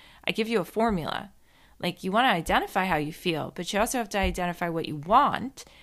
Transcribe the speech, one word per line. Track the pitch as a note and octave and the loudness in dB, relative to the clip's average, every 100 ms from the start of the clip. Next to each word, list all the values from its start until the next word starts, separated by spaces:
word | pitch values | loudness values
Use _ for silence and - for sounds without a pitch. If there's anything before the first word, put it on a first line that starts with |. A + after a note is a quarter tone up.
| - - - | -20 -8 -4
I | |
give | G3 A3 | -2 0
you | A3+ | 0
a | E3+ | 0
formula. | - A3+ G3 D3 - G3+ - _ _ - - | 0 0 0 -2 -6 -8 -16 _ _ -20 -6
Like, | F3 F3+ | -6 -4
you | F#3 | -2
wanna | G#3 C4 | 2 4
identify | F#3 E3 G#3+ D4 G3+ F#3+ | 2 2 0 0 0 2
how | D#3 | 0
you | D3+ | 0
feel, | D#3+ F3+ D#3 C3+ | -2 -2 -2 -4
but | C#3 F3 | -8 -4
you | G3+ | 0
also | A#3+ C4 | 0 0
have | G#3+ | -2
to | G#3 | 0
identify | F#3+ F3 F3 E3+ F3 | 0 0 -4 -2 -2
what | E3 - | -2 -4
you | D3 | -6
want. | D3+ A#3 C4+ - B3+ - - - | 4 6 6 2 -4 -10 -18 -20